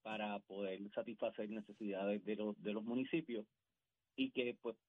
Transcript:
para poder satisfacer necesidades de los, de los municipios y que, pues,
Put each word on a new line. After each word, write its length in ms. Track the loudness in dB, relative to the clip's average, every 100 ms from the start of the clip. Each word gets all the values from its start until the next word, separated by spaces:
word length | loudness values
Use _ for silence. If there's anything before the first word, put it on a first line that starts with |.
para 360 | -2 0 0 -2
poder 420 | -4 -2 -2 -2 -2
satisfacer 560 | -4 -4 0 -2 0 -2
necesidades 760 | -2 -6 -4 -2 2 4 2 2
de 100 | 0
los, 260 | 0 0
de 120 | -2
los 100 | -2
municipios 640 | 0 0 2 0 0 -4 -6 _ _ _ _ _ _ 0
y 140 | 0
que, 260 | 2 0 0
pues, 140 | -4 -4